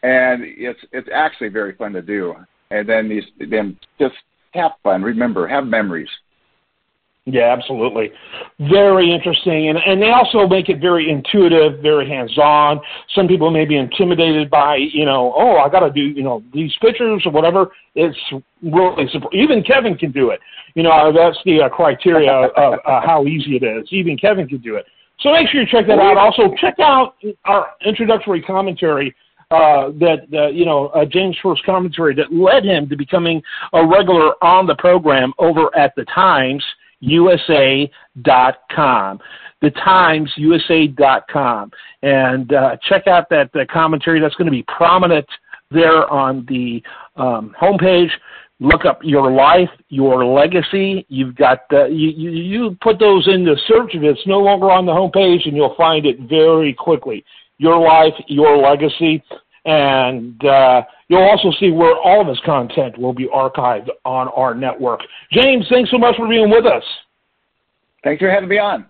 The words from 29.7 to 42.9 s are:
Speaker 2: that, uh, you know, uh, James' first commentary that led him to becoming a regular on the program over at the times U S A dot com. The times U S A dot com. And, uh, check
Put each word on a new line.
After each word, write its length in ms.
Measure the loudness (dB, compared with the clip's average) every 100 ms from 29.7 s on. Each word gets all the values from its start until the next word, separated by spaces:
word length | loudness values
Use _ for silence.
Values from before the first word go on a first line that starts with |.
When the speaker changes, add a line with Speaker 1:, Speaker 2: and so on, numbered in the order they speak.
| 4 0 0
Speaker 2:
that, 280 | 0 0 -4
uh, 140 | -2 -2
you 180 | 0
know, 220 | 0 0 -2
uh, 160 | -2
James' 320 | -2 -2 -4 -4
first 200 | -4 -4
commentary 500 | -2 -4 -4 -2 -2
that 180 | -2 -4
led 320 | 0 2 2
him 240 | 2 -2 -4
to 80 | -8
becoming 460 | -4 -2 -2 -4 -8 -16 -4
a 100 | 0
regular 480 | 4 4 4 2 2 2
on 240 | 2 4 2
the 100 | 0
program 580 | 2 2 2 0 0 0
over 380 | 0 2 0 2
at 180 | 0
the 120 | -2 -8
times 580 | 0 2 2 0 -4 -10 -16 _ _
U 300 | -2 2 4
S 100 | 2 0
A 400 | 2 2 0 -4 _ _ -8
dot 340 | 0 2 2 -2 _
com. 480 | -2 0 0 -2 -10 -18 -20 -20 _
The 100 | -4
times 600 | -2 0 2 2 0 -4 -2
U 180 | 0
S 80 | 0 2
A 200 | 0 0
dot 400 | 2 2 2 -2
com. 420 | -4 -2 -4 -8 -18 -20 _
And, 500 | -2 0 0 -2 -2
uh, 240 | 0 0 -2
check 180 | -2